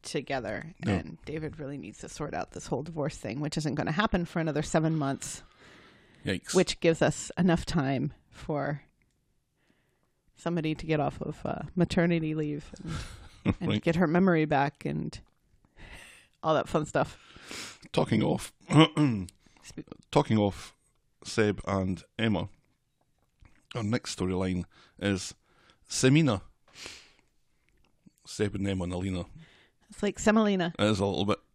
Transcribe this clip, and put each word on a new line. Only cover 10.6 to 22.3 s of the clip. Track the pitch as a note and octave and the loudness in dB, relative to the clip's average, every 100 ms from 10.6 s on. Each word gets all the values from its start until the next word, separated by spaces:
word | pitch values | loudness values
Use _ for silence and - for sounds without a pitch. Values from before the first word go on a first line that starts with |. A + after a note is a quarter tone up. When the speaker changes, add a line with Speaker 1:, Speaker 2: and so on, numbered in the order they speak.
| D#3 | -2
Speaker 1:
to | D#3 D#3+ | -4 0
get | D#3 | 0
off | C#3+ - | 0 -2
of, | - D3+ - | -8 -6 -6
uh, | - D3 - | -6 -6 0
maternity | E3+ - E3+ E3+ D#3 | 2 4 4 2 0
leave | D#3 D3+ D3 - - | -2 -4 -6 -10 -14
and, | E3 D#3+ - - - - - - | -8 -8 -8 -14 -18 -4 -2 0
Speaker 2:
<laughs> | |
Speaker 1:
and | - | 0
Speaker 2:
Right. | G#2 | 2
Speaker 1:
get | - E3 | 2 4
her | E3+ | 4
memory | F#3 G3 E3 D3+ | 6 6 4 4
back | D3 C#3+ _ D3 | 2 0 _ -6
and | D3 D#3+ - - _ _ _ _ - - - - - _ _ | -4 -6 -10 -20 _ _ _ _ -20 -20 -20 -20 -20 _ _
all | - D3+ | 2 2
that | - | 2
fun | E3 D3 | 0 0
stuff. | D3 C#3 - - - - - - - - | 0 -2 -4 -20 -20 -16 -14 -14 -16 -4
Speaker 2:
Talking | - - G#2+ | 0 2 2
off, | - - - _ | 2 -2 -6 _
<clears throat> | - C#3+ D#3+ - D3 G#2+ F2 _ _ _ - | 4 6 8 6 2 0 -6 _ _ _ -18
Speaker 1:
Sp- | - - - _ | -16 -16 -18 _
Speaker 2:
talking | D3 D3 A2 | 2 4 4
off | G#2 F#2 - _ _ _ _ _ - | 2 0 -14 _ _ _ _ _ -6
Seb | - G#2 G2+ - | 2 2 2 -2
and | G2 F#2 F2 - - | 0 0 -4 -8 -4
Emma, | A2+ | 0